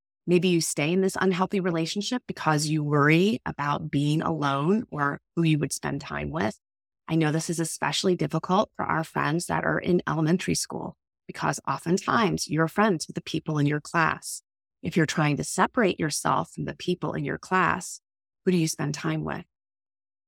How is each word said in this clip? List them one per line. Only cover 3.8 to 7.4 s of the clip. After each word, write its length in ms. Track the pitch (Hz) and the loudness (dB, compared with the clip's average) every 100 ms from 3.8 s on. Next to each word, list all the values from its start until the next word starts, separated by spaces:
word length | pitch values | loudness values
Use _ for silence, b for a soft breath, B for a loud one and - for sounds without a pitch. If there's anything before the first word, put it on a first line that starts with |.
| 156 | -2
being 300 | 143 147 156 | 0 2 0
alone 640 | - 160 143 139 151 214 - | 0 -2 0 0 2 0 -2
or 320 | 151 143 143 _ | -2 -2 -4 _
who 80 | - | 0
you 160 | 165 151 | 2 2
would 140 | 147 | 0
spend 300 | - 147 139 | -4 -4 -6
time 280 | - 147 147 | -6 -8 -6
with. 300 | 156 208 - _ _ _ _ - | -4 -4 -6 _ _ _ _ -2
I 60 | |
know 180 | 165 151 | 0 2
this 160 | 160 | 0